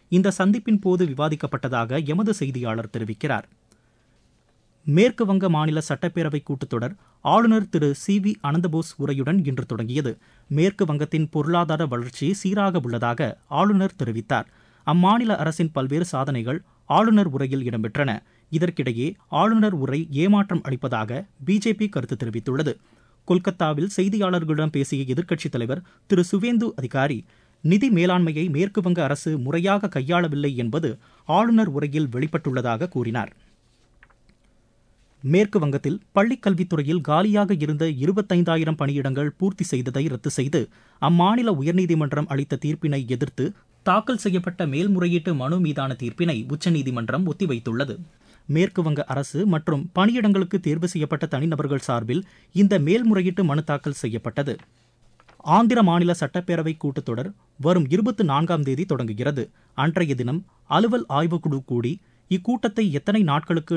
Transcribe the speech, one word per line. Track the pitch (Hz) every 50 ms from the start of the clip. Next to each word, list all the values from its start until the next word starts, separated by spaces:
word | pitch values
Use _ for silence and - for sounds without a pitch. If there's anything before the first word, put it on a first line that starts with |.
| _ -
இந்த | 175 180 196 202
சந்திப்பின் | 190 - 185 190 208 240 - 240 214 202
போது | - 185 180 180 180
விவாதிக்கப்பட்டதாக | 156 131 131 147 156 156 151 - 135 - 127 - 127 127 120 117 113 127 156 156
எமது | 139 147 185 220 220 208
செய்தியாளர் | - 151 139 123 123 120 117 110 113 110 104
தெரிவிக்கிறார். | - 113 110 104 110 - - 147 123 101 - - _ _ _ _ _ _ _ _ _ _ _ _ _ _ _ _ _ _ _ _ _ _ _ _ _ _ -
மேற்கு | 147 143 170 220 247 220 - 233
வங்க | 196 196 190 196 185
மாநில | 160 151 156 156 156 156
சட்டப்பேரவை | 151 - 143 - - 175 - 175 165 151 147 143
கூட்டத்தொடர் | - - 139 131 - - 131 117 117 123 202 - _ _ _ _ -
ஆளுநர் | 139 160 214 233 226 220 220 202 -
திரு | - 165 151 143 143
சி | - - - 196 208
வி | 190 208 214 -
அனந்தபோஸ் | - 143 143 170 175 175 151 165 160 - - -
உரையுடன் | 139 147 143 135 131 143 175 202 156
இன்று | 143 131 123 120
தொடங்கியது. | - 120 110 113 113 123 147 147 120 113 - _ _ _ _ _ -
மேற்கு | 143 151 170 196 196 - 196
வங்கத்தின் | 156 147 147 151 - - 156 156 147
பொருளாதார | - 156 143 160 170 175 175 156 160 151 170
வளர்ச்சி | 139 127 120 120 123 - - 135 151
சீராக | 202 202 - 190 202 208 196 196 175 175
உள்ளதாக | 123 120 117 117 123 117 120 - 151 110 - - _ -
ஆளுநர் | 143 143 185 202 208 190 190 190 - -
தெரிவித்தார். | 143 117 110 117 110 - 135 113 104 _ _ _ _ _ _ _ -
அம்மாநில | 147 156 175 180 185 220 240 247 226 202
அரசின் | - 151 160 156 - 165 160
பல்வேறு | - 139 131 131 143 160 175
சாதனைகள் | 175 - - 135 147 135 120 110 120 139 160 - _ _ _ _ -
ஆளுநர் | 135 180 220 226 214 208 202
உரையில் | 170 131 135 135 127 135 135 127
இடம்பெற்றன. | 123 117 113 107 110 - - 143 131 104 - - _ _ _ _ -
இதற்கிடையே | 156 156 175 175 170 - 131 131 117 117 127 165 202 - _ -
ஆளுநர் | 165 147 185 220 226 220 214 208 185
உரை | 147 131 127 131 151 165 160
ஏமாற்றம் | 139 139 170 196 208 202 196 202 175 160
அளிப்பதாக | - - 135 120 - 127 123 110 110 110 120 143 202 - _ - 139
பி | 139 202 214
ஜே | - 233 214
பி | 214 214 202
கருத்து | - 143 123 - 131
தெரிவித்துள்ளது. | - 123 113 107 117 113 131 127 143 156 139 113 - _ _ _ _ _ _ _ _ _ -
கொல்கத்தாவில் | 180 185 180 202 180 - 175 156 151 147 175 202
செய்தியாளர்களிடம் | - - 190 202 196 214 202 185 180 175 165 156 156 151 156 151
பேசிய | - 139 139 - 151 135 135
எதிர்க்கட்சித் | 127 127 147 180 - 202 - - 147
தலைவர் | - 123 117 120 135 180 175 - _ _ _
திரு | - 202 180 175
சுவேந்து | 175 - 196 202 240 240 220 233 220 -
அதிகாரி, | - 131 117 - 135 135 147 139 107 - _ _ _ _ _ _ _ -
நிதி | 156 185 208 277 269
மேலாண்மையை | 214 165 175 185 180 180 175 165 151 151 170 185
மேற்கு | 139 147 190 202 - 220
வங்க | 175 185 175 170 151
அரசு | 131 143 - - 165 156 143
முறையாக | 123 131 147 170 170 196 196 202 208 190
கையாளவில்லை | - 139 131 135 175 175 175 160 147 143 147 143 135
என்பது | 120 120 117 113 160 165 127 107 - _ _ _ _ _ -
ஆளுநர் | 156 190 226 233 233 220 220 175
உரையில் | 135 143 151 147 135 156 156 131
வெளிப்பட்டுள்ளதாக | 113 127 147 156 - 156 - 147 127 127 120 120 113 110 175 180
கூறினார். | - 131 120 117 113 123 98 - - _ _ _ _ _ _ _ _ _ _ _ _ _ _ _ _ _ _ _ _ _ _ _ _ _ _ _ _ _ _ _ _ _ _ _ _ _
மேற்கு | - 135 156 190 214 208 - 202
வங்கத்தில் | 151 143 139 139 - 143 170 220 - _
பள்ளிக் | - 196 202 233 262 -
கல்வித்துறையில் | - 202 190 165 185 180 180 151 143 139 170 180
காலியாக | 143 151 147 165 196 214 202 208 202 190 202
இருந்த | 151 151 147 156 147 160 165 151 123
இருபத்தைந்தாயிரம் | 135 165 196 214 202 - 180 175 175 170 165 160 160 156 160 156
பணியிடங்கள் | 143 139 143 143 135 135 131 139 147 147 -
பூர்த்தி | - 190 196 190 - 180
செய்ததை | - - 127 123 131 123 135 147
ரத்து | 160 131 117 - 147
செய்து | - - 131 143 156 151 110 - - _ _ _ _ -
அம்மாநில | - 147 170 170 175 196 220 247 240 226 190
உயர்நீதிமன்றம் | 135 135 160 175 185 185 165 165 156 151 139 - 147 143
அளித்த | - 139 139 143 - 143 135
தீர்ப்பினை | - 147 156 - - 151 143 139 127
எதிர்த்து | 117 127 120 147 131 - - 127 185 202 _ _ _ _ _ -
தாக்கல் | 196 180 214 214 - 254
செய்யப்பட்ட | 208 - 208 180 180 180 180 180 - 180
மேல்முறையீட்டு | 147 131 147 180 208 196 180 175 175 170 170 156 185 165
மனு | 135 127 135 170 185
மீதான | 180 156 143 139 135 131 131 -
தீர்ப்பினை | 127 117 - - 175 165 147 110 113 127
உச்சநீதிமன்றம் | 143 156 - 180 165 147 135 131 123 120 113 113 123 151 190
ஒத்திவைத்துள்ளது. | 175 147 - 196 165 127 117 117 123 113 120 139 131 104 180 175 - _ _ _ _ - _ _ -
மேற்கு | 143 160 185 - - 185
வங்க | 170 160 147 143 -
அரசு | - 131 135 139 - - 151 202
மற்றும் | 208 170 151 - - 156 139 160 175 -
பணியிடங்களுக்கு | 180 190 214 240 254 208 208 196 196 185 180 - 185
தேர்வு | - - 151 165 175 175
செய்யப்பட்ட | - 170 151 143 160 143 165
தனிநபர்கள் | 156 - 127 147 165 160 143 151 135 143 135 -
சார்பில் | - 123 117 113 113 123 180 196 - _ _ _ _ -
இந்த | 175 202 196 202 175
மேல்முறையீட்டு | 139 151 196 240 247 226 214 196 180 185 180 202 190
மனு | 151 139 156 156
தாக்கல் | - 147 139 - 147 139 -
செய்யப்பட்டது. | - 117 110 113 - 120 - - 139 139 110 - - _ _ _ _ _ _ _ _ _ _ _ _ _ - _ - -
ஆந்திர | 165 208 240 214 247 233
மாநில | 214 175 170 175 175 175
சட்டப்பேரவை | 170 - - 131 - 180 180 - 175 165 156 160 156
கூட்டத்தொடர் | 160 - 143 131 147 131 131 117 120 139 196 - _ _ _ _ -
வரும் | 131 160 180 180 151 127
இருபத்து | 156 185 208 254 226 - 214
நான்காம் | 151 135 143 165 170 175 156
தேதி | 143 135 131 139 185
தொடங்குகிறது. | - 151 123 123 110 107 107 123 143 151 127 110 - _ _ _ _ - -
அன்றைய | 135 160 160 185 175 147 135
தினம் | 123 123 120 139 175 - _ _ _ _ -
அலுவல் | 139 165 220 226 - - - -
ஆய்வுக்குழு | 135 143 165 170 175 170 - 156 139 135 131
கூடி, | - 131 120 117 123 170 - _ _ _ _ _ -
இக்கூட்டத்தை | 180 190 180 233 247 247 - 226 202 240 220 190
எத்தனை | 139 143 - - 202 220
நாட்களுக்கு | 196 151 143 151 151 - 175 165 156 - 170